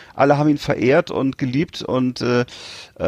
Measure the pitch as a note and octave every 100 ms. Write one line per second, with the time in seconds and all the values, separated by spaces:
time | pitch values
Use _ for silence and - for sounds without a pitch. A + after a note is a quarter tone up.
0 | - - C#3+ C#3+ D3+ C#3+ - - A#2 D3+
1 | F3 - C3+ - C3 C3 F3 - - C3
2 | B2+ B2+ A#2+ B2 B2 - - - - -